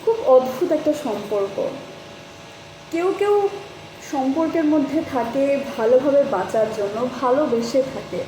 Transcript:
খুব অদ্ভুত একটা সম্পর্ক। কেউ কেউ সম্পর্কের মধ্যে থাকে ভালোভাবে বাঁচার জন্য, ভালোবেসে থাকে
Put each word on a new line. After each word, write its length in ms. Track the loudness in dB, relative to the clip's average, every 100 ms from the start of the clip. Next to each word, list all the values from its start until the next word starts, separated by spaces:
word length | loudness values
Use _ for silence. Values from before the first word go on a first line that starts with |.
খুব 140 | 0 0 6 6
অদ্ভুত 340 | 6 -2 0
একটা 220 | 0 0 -2 -2
সম্পর্ক। 500 | -6 -2 -2 -2 -4 -6 -6 -14 -16 -18 -18 -18 -18 -18 -18 -20 -20 -6
কেউ 160 | -2 0 2
কেউ 160 | 2 4 2 -2 -12 -16 -18 -18 -6
সম্পর্কের 540 | -2 0 2 2 2 2
মধ্যে 260 | 2 2 -2 -2
থাকে 300 | -2 -2 0 2 0 -2 -2
ভালোভাবে 440 | 4 6 6 4 4 0
বাঁচার 320 | 0 0 0 0
জন্য, 200 | -4 -2 -4 -2
ভালোবেসে 600 | 2 2 2 0 0 0 0
থাকে 280 | -4 -8 -8